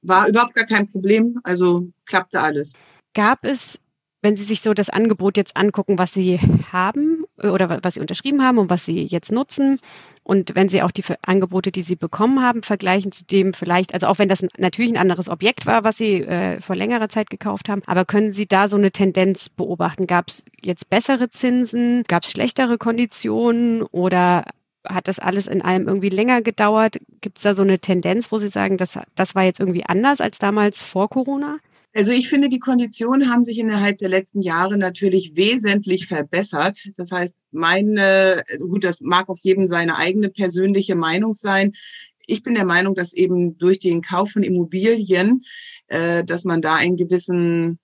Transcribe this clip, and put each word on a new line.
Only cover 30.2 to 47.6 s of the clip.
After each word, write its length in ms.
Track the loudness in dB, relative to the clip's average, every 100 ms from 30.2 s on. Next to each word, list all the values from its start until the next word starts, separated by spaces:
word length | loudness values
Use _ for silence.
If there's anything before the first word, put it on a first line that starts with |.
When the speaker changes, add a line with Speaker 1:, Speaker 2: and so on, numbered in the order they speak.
Speaker 2:
als 160 | -2 -2
damals 440 | -2 2 0 -2
vor 280 | -8 -4 -2
Corona? 480 | -2 -2 -4 -6 -8 _ _ _ 0
Speaker 1:
Also 140 | 2
ich 180 | 2 2
finde, 200 | 2 2
die 100 | 0
Konditionen 720 | 0 0 0 -4 0 2 4
haben 140 | 2
sich 140 | 0 -2
innerhalb 400 | -2 0 0 0
der 100 | 0
letzten 340 | -2 -2 -6
Jahre 340 | -2 0 0 0
natürlich 600 | -2 0 0 0 0 0
wesentlich 720 | 2 2 0 0 0 -4 -2
verbessert. 680 | -6 -2 -4 -4 -2 -2 -4 -16 -14
Das 160 | -8
heißt, 240 | -6 -6 _ _
meine, 880 | -4 0 2 2 2 4 6 4 2 -2 -10
gut, 240 | -4 -2
das 180 | -2 -4
mag 280 | 0 -2 -2
auch 100 | -4
jedem 280 | 0 2 2
seine 280 | 0 -2 -2
eigene 320 | -2 0 -2
persönliche 680 | -2 -4 0 0 0 0 -2
Meinung 380 | 0 0 -2
sein. 380 | -4 -2 0 0 -2 -20 -20 -20 _ -8
Ich 160 | -6
bin 120 | -2
der 100 | 0
Meinung, 320 | 2 0 0 -2
dass 160 | -4
eben 460 | 0 0 2 -2 0
durch 200 | 0 2
den 240 | 0 -2
Kauf 300 | -2 -2 -2
von 100 | 0
Immobilien, 1000 | 0 0 -2 0 0 0 2 2 4 2 -2 -20 -20 -20 _
äh, 380 | -4 0 -2
dass 180 | -2 -4
man 180 | -2 -2
da 120 | 0
einen 220 | 0 0 0
gewissen 840 | 0 0 0 0 2 0